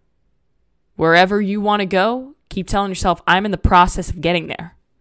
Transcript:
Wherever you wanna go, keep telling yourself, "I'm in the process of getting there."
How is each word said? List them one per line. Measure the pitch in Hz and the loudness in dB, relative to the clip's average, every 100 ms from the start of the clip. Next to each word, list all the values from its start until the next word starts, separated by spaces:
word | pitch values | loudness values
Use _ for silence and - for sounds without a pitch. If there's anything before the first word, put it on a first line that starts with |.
| _ _ _ _ _ _ _ _ _ - | _ _ _ _ _ _ _ _ _ -2
Wherever | 160 170 185 208 | 2 4 4 2
you | 196 208 | -2 -2
wanna | 202 208 196 | 0 0 0
go, | 190 202 247 262 302 _ | 0 0 -2 -8 -20 _
keep | 196 180 | -10 -4
telling | 202 202 | -4 -2
yourself, | 185 196 170 - | -2 -2 -2 0
"I'm | 180 208 | 0 0
in | |
the | 190 | -2
process | - 180 180 - 175 | 2 4 4 0 -8
of | 180 | -4
getting | 160 175 165 | -2 -2 -4
there." | - 170 _ _ _ | -14 -16 _ _ _